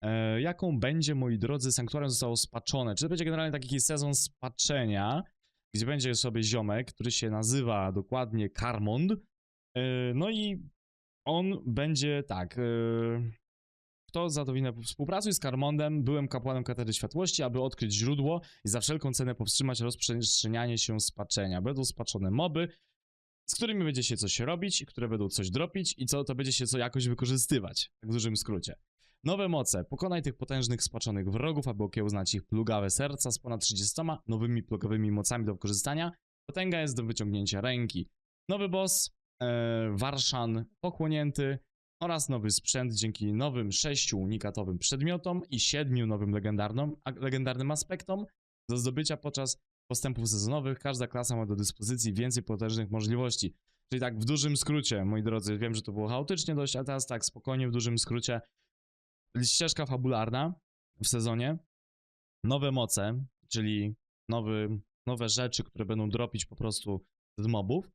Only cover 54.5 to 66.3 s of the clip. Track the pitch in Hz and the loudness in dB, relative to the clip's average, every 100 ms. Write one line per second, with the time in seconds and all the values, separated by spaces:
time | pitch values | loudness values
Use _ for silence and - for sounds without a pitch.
54.5 | 143 - 147 - 104 98 110 110 110 101 | 0 2 0 2 0 2 2 2 0 0
55.5 | 104 117 107 107 104 107 127 147 175 147 | 0 -2 -2 -4 -4 -2 -2 -2 -2 0
56.5 | 147 139 131 135 135 - 117 - 113 131 | 0 0 -2 -2 -4 -4 -2 -4 -4 -2
57.5 | 131 127 120 117 117 - 117 123 113 - | 0 2 2 2 0 0 -2 0 -2 -6
58.5 | _ _ _ _ _ _ _ _ 123 123 | _ _ _ _ _ _ _ _ 0 2
59.5 | - 165 - 135 127 127 113 110 127 160 | 4 2 0 0 0 2 2 2 0 0
60.5 | 180 _ _ _ - 107 120 113 117 131 | -4 _ _ _ -4 0 2 2 2 0
61.5 | 165 - _ _ _ _ _ _ _ 110 | -2 -6 _ _ _ _ _ _ _ 2
62.5 | 135 139 131 113 107 104 127 135 _ - | 4 4 2 2 2 0 -2 -4 _ -4
63.5 | 117 107 104 104 107 _ _ - 113 107 | 0 2 2 0 -4 _ _ -4 -2 0
64.5 | 107 107 107 - _ 123 120 113 127 123 | 0 0 -2 -8 _ -4 -2 0 0 0
65.5 | - - - 104 110 107 117 120 | -2 -4 -4 -2 0 0 0 -2